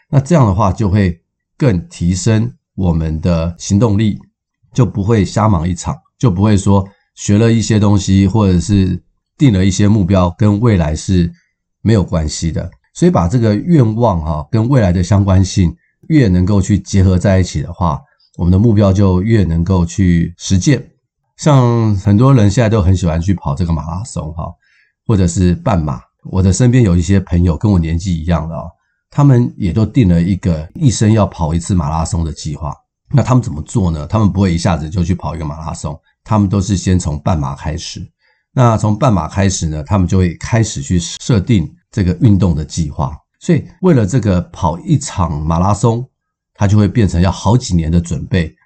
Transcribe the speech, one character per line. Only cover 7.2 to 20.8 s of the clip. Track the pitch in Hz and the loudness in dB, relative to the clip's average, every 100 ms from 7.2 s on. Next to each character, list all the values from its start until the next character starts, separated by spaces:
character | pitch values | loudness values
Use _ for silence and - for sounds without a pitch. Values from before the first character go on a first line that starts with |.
| - 104 | 0 2
了 | 113 | 2
一 | 113 | 2
些 | 98 107 | 0 2
东 | 101 101 | 2 2
西， | 90 98 98 | 2 2 2
或 | 110 98 | 2 2
者 | 90 | 2
是 | 85 104 92 90 - _ _ _ | 2 0 0 -2 -10 _ _ _
定 | 139 | 2
了 | 95 98 | 4 2
一 | |
些 | 90 104 | 2 2
目 | 107 87 | 2 2
标， | 95 90 85 | 2 0 0
跟 | 107 101 | 0 2
未 | 120 98 | 2 2
来 | 76 78 | 0 -4
是 | - 92 85 - _ _ _ _ | -2 0 0 -4 _ _ _ _
没 | 98 | 0
有 | 110 | 0
关 | 85 82 78 | 0 -2 -4
系 | - 85 | -4 -6
的。 | 76 85 - _ | -6 -10 -14 _
所 | - 175 | 0 0
以 | |
把 | 180 85 | 2 0
这 | 123 | 0
个 | 113 | 0
愿 | 104 180 165 110 110 | 0 2 2 2 2
望 | 117 87 | 0 0
哈， | 78 76 73 | -4 -6 -4
跟 | 110 117 | -2 0
未 | 139 | 2
来 | 95 | 2
的 | 90 | 0
相 | 87 98 | 0 0
关 | 98 92 | 2 2
性 | 95 - 85 - _ _ _ | 2 0 0 -2 _ _ _
越 | 156 113 | 2 4
能 | 90 92 | 2 2
够 | 104 | 0
去 | 90 101 | 2 -2
结 | - 101 | 0 2
合 | 95 90 | 2 2
在 | 104 95 | 2 2
一 | |
起 | 87 76 | 0 -4
的 | 69 | -10
话， | 87 87 69 - _ _ - | -6 -4 -4 -10 _ _ -4
我 | |
们 | 87 | 0
的 | 92 | 2
目 | 117 | 4
标 | 104 101 | 2 2
就 | 95 98 90 | 2 2 0
越 | 104 117 | 0 0
能 | 82 82 | 2 0
够 | 85 95 85 | 0 0 0
去 | - 92 85 85 85 | 0 2 2 0 -6
实 | - 95 | -2 0
践。 | 151 127 | 2 0